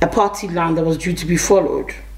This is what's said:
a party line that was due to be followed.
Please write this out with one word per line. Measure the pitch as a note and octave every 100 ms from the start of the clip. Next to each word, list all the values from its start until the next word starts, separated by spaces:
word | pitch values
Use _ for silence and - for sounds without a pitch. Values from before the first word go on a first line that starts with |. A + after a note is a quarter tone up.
a | E3
party | - G3+ G3+ G3+
line | E3+ E3
that | E3
was | D#3+ D#3
due | F3+
to | F3
be | E3 E3+
followed. | - G3 - - - - -